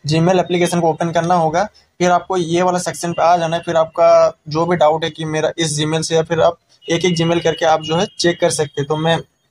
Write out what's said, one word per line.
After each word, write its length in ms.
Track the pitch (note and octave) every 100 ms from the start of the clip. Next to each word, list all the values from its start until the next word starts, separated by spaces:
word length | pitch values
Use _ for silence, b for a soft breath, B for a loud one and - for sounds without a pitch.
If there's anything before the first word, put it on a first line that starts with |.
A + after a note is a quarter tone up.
| C#3+
Gmail 320 | D#3+ E3 F#3
application 400 | F3 F3 E3+ F3
को 100 | E3+
open 200 | D#3 E3+
करना 220 | E3 E3
होगा, 300 | F3+ D#3+ D#3+ G#3+ b b _
फिर 100 | F3+
आपको 260 | F3 F3 F#3+
ये 260 | D#3+ E3+
वाला 160 | F3+ F3
section 320 | F3 F3+ E3+
पे 100 | E3
आ 140 | D#3+ F3
जाना 200 | E3 E3+
है। 60 |
फिर 140 | E3+ E3
आपका 560 | D#3+ - E3+ E3 E3 - D3+
जो 160 | D3+ E3+
भी 100 | F3
डाउट 280 | D3+ D#3+
है 60 | E3
कि 140 | D#3 D#3
मेरा 260 | D#3 D#3 -
इस 200 | D#3+ D3
Gmail 240 | D3+ D#3+
से, 120 | D#3+
या 80 | D#3+
फिर 180 | D#3+ E3
आप 180 | E3 F3 _ b -
एक 180 | E3+
एक 120 | F3+ E3
Gmail 240 | E3 E3+
करके 240 | E3 D#3 E3
आप 160 | D#3
जो 140 | D#3 E3
है 100 | G#3+ -
check 220 | E3+ E3+
कर 100 | E3+
सकते 280 | D3+ D3 -
हैं। 80 | C#3
तो 80 | D#3
मैं 200 | D#3+ E3 - _ _